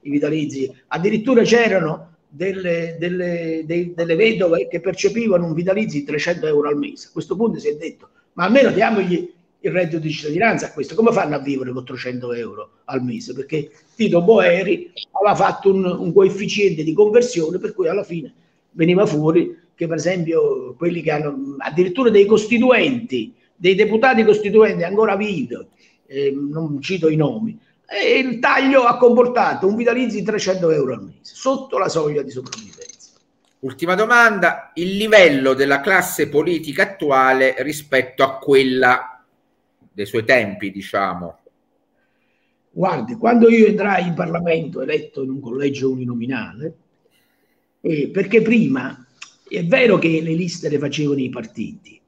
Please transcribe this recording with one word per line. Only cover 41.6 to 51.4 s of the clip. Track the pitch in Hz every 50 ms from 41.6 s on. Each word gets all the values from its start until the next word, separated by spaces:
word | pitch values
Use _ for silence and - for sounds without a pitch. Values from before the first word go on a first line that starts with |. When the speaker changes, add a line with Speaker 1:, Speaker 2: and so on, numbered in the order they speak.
| _ _ _ _ _ _ _ _ _ _ _ _ _ _ _ _ _ _ _ _ _ _
Speaker 1:
Guardi, | _ - - - - 233 220 240 240
quando | - 220 226 247 233 226 226
io | 226 226 214
entrai | 202 190 185 196 202 196 180 180
in | 180 165
Parlamento | 147 175 160 170 170 175 170 165 160 160 131 - -
eletto | 131 143 151 156 151 - _ 139
in | 135 131
un | 135 135
collegio | 117 113 120 135 143 143 127 120 131 131
uninominale, | 131 127 127 123 120 117 113 123 135 123 - 85 85 113 143 165 165 _ _ _ _ _ _ _ _ _ _ _ _ _ _ _ _ _ _ _ _ _
eh, | - 190 160 147 139 -
perché | - 190 190 190 220 226
prima | - - 240 226 170 139 131 131 123 - - - - _ _ _ - - _ _ _ -
è | - - 175
vero | 170 220 262 254 226 190 160
che | - 170 160 160
le | 165 165
liste | 160 165 185 175 - - - 156
le | 147 139
facevano | 143 139 - 156 151 143 143 135
i | 131 123
partiti | - 120